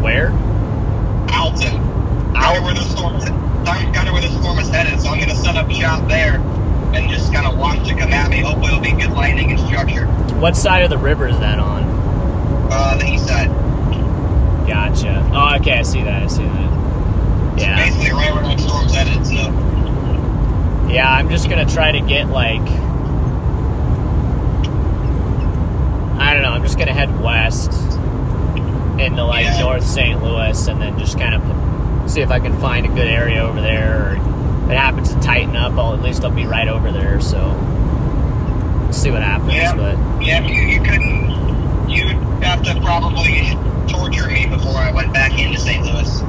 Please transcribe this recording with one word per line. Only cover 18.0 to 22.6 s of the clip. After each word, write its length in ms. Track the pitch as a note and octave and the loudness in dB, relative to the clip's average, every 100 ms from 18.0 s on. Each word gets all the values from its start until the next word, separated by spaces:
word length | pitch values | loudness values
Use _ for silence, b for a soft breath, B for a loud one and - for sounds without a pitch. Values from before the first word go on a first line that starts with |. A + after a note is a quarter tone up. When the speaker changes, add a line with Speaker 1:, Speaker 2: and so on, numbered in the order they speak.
| - | 0
Speaker 2:
right 220 | - D4+ | 2 2
where 100 | D4+ | 0
that 160 | D4+ - | 0 0
storm's 340 | - D#3+ D#3 - | 0 2 2 2
headed, 300 | C#3 - - | 2 2 0
so. 1700 | - - - - - - - - - - - - - - - - | 0 0 0 0 0 0 -2 -2 -2 0 0 0 0 0 0 0
Speaker 1:
Yeah, 160 | B2+ - | 2 2
I'm 200 | C3+ E3+ | 2 2
just 200 | D#3+ - | 0 0
gonna 160 | D#3 D3 | 0 0
try 260 | - D#3 | 2 2
to 80 | D3 | 0
get, 280 | C3+ C#3 C#3+ | 0 0 0
like, 320 | A#2+ A#2 A2+ | 0 0 -2